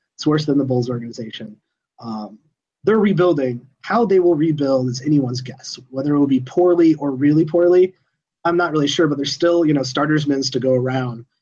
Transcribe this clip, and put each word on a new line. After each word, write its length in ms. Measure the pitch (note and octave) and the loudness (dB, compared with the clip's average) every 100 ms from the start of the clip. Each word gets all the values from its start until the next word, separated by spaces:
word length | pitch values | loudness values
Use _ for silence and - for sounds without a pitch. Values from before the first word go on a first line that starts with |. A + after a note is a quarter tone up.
| _ | _
It's 120 | - D3+ | -6 -2
worse 200 | D3+ D3+ | 0 0
than 120 | C#3 | -2
the 60 | |
Bulls 260 | B2+ B2 A#2+ | 0 -2 -2
organization. 680 | A#2+ A#2 A#2 A2 - G#2+ - _ _ _ _ | -6 -10 -12 -14 -14 -16 -18 _ _ _ _
Um, 380 | A#2 A2+ G#2 - _ _ _ _ | -12 -12 -12 -16 _ _ _ _
they're 140 | F3+ A3 | 0 2
rebuilding. 680 | G3+ E3 F3+ D3+ B2+ A#2+ - _ | 2 2 2 2 -2 -4 -12 _
How 220 | - G#3 | -4 0
they 160 | A#3 F#3+ | 2 2
will 140 | F3 | 2
rebuild 540 | D#3 D#3+ D3+ C#3 C3+ B2+ | 2 0 0 0 0 -2
is 140 | A#2+ | -4
anyone's 380 | D3+ D3 B2 B2 | 0 0 0 -4
guess. 380 | B2 - - - - | -10 -14 -16 -18 -12
Whether 240 | C3 C#3+ | -6 -2
it 40 | D3 | 0
will 80 | C#3 | 2
be 140 | C3 | 0
poorly 540 | B2+ - F3+ F3 E3 | 0 0 2 4 4
or 160 | D3+ C#3+ | 2 -2
really 340 | C3 D3 D3+ | 0 2 2
poorly, 500 | E3 E3+ F3 F3+ F#3 - _ _ _ _ | 2 2 4 4 2 -2 _ _ _ _
I'm 120 | E3+ F3 | -2 0
not 160 | F3 | 0
really 160 | D3+ C#3+ | 0 0
sure, 200 | - D#3+ | 0 0
but 80 | C#3 | 0
there's 160 | C#3+ | -6
still, 320 | - E3+ E3+ | -2 0 2
you 100 | D#3 | 2
know, 80 | D3 | 0
starters 440 | C3 C3+ D3+ D3+ D3 | -2 -2 0 0 0
minutes 240 | C#3 C3 | -2 -2
to 100 | C3 | -2
go 140 | B2+ | 0
around. 520 | B2+ B2+ C3 B2 A#2 - _ | 0 0 -4 -6 -8 -14 _